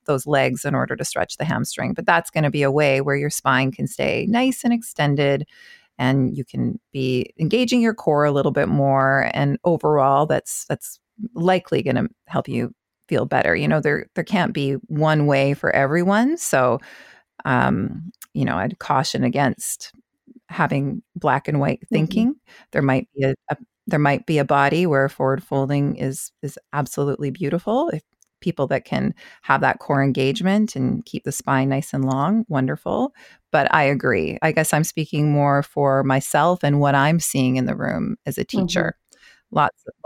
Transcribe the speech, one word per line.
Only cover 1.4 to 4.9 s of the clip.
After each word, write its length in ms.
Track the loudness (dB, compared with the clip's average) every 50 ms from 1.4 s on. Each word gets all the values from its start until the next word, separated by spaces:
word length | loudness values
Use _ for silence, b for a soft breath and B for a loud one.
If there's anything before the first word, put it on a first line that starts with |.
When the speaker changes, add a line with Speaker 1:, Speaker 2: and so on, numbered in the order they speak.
| -4
Speaker 1:
hamstring. 500 | -4 -2 -4 -4 -6 -6 -6 -6 -6 -6
But 100 | -4 0
that's 240 | 0 0 0 0 -2
gonna 220 | -2 0 0 0
be 100 | 0 0
a 80 | 0 2
way 300 | 2 2 2 2 2 2
where 140 | 0 0 -2
your 160 | -2 -2 -4
spine 400 | -6 -4 0 0 2 2 2 0
can 160 | -2 -4 -8 -8
stay 400 | -4 -4 -2 -2 -2 -2 0 0
nice 340 | 0 2 2 0 0 -2 0
and 80 | 0
extended, 760 | 0 0 -2 -6